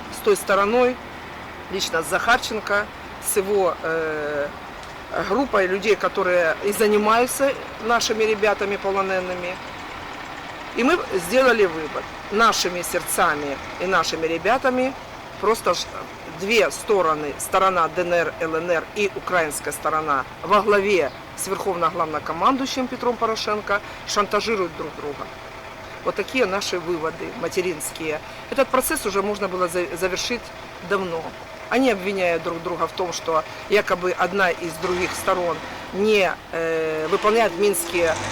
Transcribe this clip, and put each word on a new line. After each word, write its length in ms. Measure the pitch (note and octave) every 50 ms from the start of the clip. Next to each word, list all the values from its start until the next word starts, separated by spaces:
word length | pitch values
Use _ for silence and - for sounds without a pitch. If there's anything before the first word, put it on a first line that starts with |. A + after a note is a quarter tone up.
| - - -
с 100 | - -
той 120 | A3 G3+
стороной, 580 | F3+ - - G3+ F#3+ G3+ G3+ A3+ B3 B3+ B3 B3+ A#3+ - - - - - - - - - - - - - - F#3
лично 300 | G3 - - - E3 D#3+
с 40 | C#3+
Захарченко, 760 | F3+ F3 - - A#3+ B3 - - A#3 G#3+ - - G3+ G3+ G#3 G3+ - - - - - - -
с 100 | - - G#3+
его, 360 | F#3+ F#3+ G#3 G3+ F#3+ E3+ D#3 - -
э, 640 | E3 D#3+ E3 D#3+ D#3+ D#3 D3+ D3+ D3 D3+ D3 C#3+ C#3+ C#3+ - - - - - - - - - - - - - E3 -
группой 380 | F#3+ A#3 C#4+ B3 - G#3 F#3+
людей, 300 | F3+ F#3 G3+ F#3 A3 G3+
которые 600 | F3+ - F3+ - G#3+ F#3+ F3+ F3+ F3+ E3+ D#3+ D3+ - -
и 80 | G3+ G#3
занимаются 800 | G3+ A3+ G#3 G#3 G#3 G#3 G#3+ A3 A#3 B3 B3+ - - C#4 C#4 B3+ - - - - - A3
нашими 380 | A3 A#3+ A#3 A3+ - B3 G#3+ A3
ребятами 520 | G#3+ A3 G3+ G3+ G#3+ G3+ G3+ G#3 G3 G3+
полоненными. 800 | F#3+ - G3 F#3+ G3 F#3+ F#3+ F#3+ F#3 F3+ F3+ F3+ F3+ F3+ F3 F#3 F#3 - - - - - - - - - - - - - - - - - - - - - - -
И 80 | - A#3
мы 140 | C4+ E4+ F4 - - -
сделали 500 | F#3+ E3+ E3+ G#3 B3+ C4+ B3+ A#3 A3+ G3+
вывод. 400 | F3+ D#3+ D#3+ D#3 C#3+ - C#3 - - - - - - -
Нашими 500 | G#3 A3+ A3 F#3+ - - F#3 F3+ F3 E3+
сердцами 760 | - - F3 D#3+ - - - G3 E3+ D3+ D3 D3 C#3+ C#3 C3 - - - -
и 60 | E3+
нашими 400 | F#3 F#3+ F3 D#3+ - - D#3+ D#3+
ребятами 680 | D#3+ E3 E3 E3 G3 A#3 C4+ - C4 B3+ B3+ B3+ C4 C4+ - - - - - - - - -
просто 340 | - G3+ A3+ A3 - G3+ F3
ж-, 120 | - - - - - - - - - - - D#3 D#3
две 300 | F3+ G3 A3+ A3+ F#3+ D3+
стороны, 640 | - - - - A3 G3 F3 D#3+ D#3 D3+ D3+ D3 - -
сторона 500 | - - - F#3+ F#3+ F#3+ F#3 F3+ D#3+ D#3
Д 140 | D#3 F3+ F3+
Н 100 | F3 F3
Р, 220 | F3 E3 D#3 D3+ -
Л 160 | E3+ D#3+ D#3+
Н 140 | D#3+ E3 F3
Р 140 | F3 D#3+ - - -
и 140 | - G#3 G3 -
украинская 580 | G3 - - F#3 F3+ E3 D3+ C#3 - - D3+ D3
сторона 520 | - - D3+ D#3 D#3 D#3 D#3 C#3+ C3+ B2+ - - - -
во 180 | D#3+ G3 G#3
главе 500 | F#3+ A3 G#3 G3+ G3 G3+ G#3 F3 D3+ B2+ - - - - -
с 120 | - - F#3+
верховно 400 | F#3+ - - G3+ F#3 F3 E3+ D#3+
главнокомандующим 1000 | E3+ E3+ E3+ D#3 D#3 D3+ D3 - D#3 E3 F#3 A#3 C4+ B3+ C4+ C4 - C4+ B3+ B3
Петром 280 | B3+ A#3+ - B3 A#3+
Порошенко 640 | A3 A#3 A3 A3 A3 - - G#3+ G#3+ G3+ - G3+ G#3 - - - - -
шантажируют 680 | - - G#3+ G3+ G3 - G#3 G3 G#3 A3+ G3+ F#3 E3+ D#3
друг 180 | D3+ D#3+ D3+ -
друга. 300 | - - D3 C#3 - - - - - - - - - - - - - - - - - -
Вот 100 | - -
такие 320 | - G3 - - C4 B3
наши 320 | F#3+ F#3 G3 G3+ - - F3+
выводы 520 | D#3+ D#3+ F3+ D#3+ D3+ D#3+ D#3+ D#3+ D#3+ D#3+ - -
материнские. 800 | E3+ E3 - F#3+ F3+ F#3 E3+ D3+ - - - - D#3+ D#3 D3+ D#3 - - - - - -
Этот 180 | - A#3+ C4+ B3+
процесс 380 | - B3+ B3 - D#4+ C#4 -
уже 160 | G#3+ F#3+ G3 F#3+
можно 260 | G#3 G#3 G3+ G3+ F#3+
было 200 | F3+ F#3 F3+ F3
за-, 280 | E3 F3+ F3 D#3+ D#3+
завершить 460 | E3 F#3 F#3 F3+ F3+ - - B3 A#3 - - - - - - - - - E3+
давно. 320 | G3 F#3+ F#3+ F3+ E3 E3 D#3 E3 - - - - - - - -
Они 220 | - A#3+ C4+ B3+
обвиняют 540 | A3 G3 F3+ G3 G3+ F#3+ F#3 F3 E3+ E3 D#3+
друг 180 | F3 E3+ E3 E3
друга 240 | F3+ F3+ E3 E3
в 60 | D#3+ -
том, 200 | - F#3+ F3 E3
что 300 | - - - E3 D#3 D#3 - - - - -
якобы 420 | F#3+ G#3 G3 - F#3+ F3 F3 F3+ F3
одна 380 | - F#3 F3+ F3+ G3+ F#3+ F3+
из 220 | E3 - F3 E3+ D#3+ E3 E3
других 280 | F3 F3+ F3+ F#3 D3+ -
сторон 440 | - - - F#3+ F3+ F3 F3 D#3+ D#3+ - - - - - - -
не, 380 | F#3 G3+ G#3+ G#3+ G3+ F#3+ E3 - - - - -
э, 560 | E3 E3 E3 E3 D#3+ D#3+ D#3+ D#3 D#3 D#3 D#3
выполняет 500 | F3+ G3 - G#3+ G#3+ A#3 A3+ G3+ E3+ F3
Минские, 560 | G3+ G#3 G3 - - - - F3 E3+ E3 D#3 - - -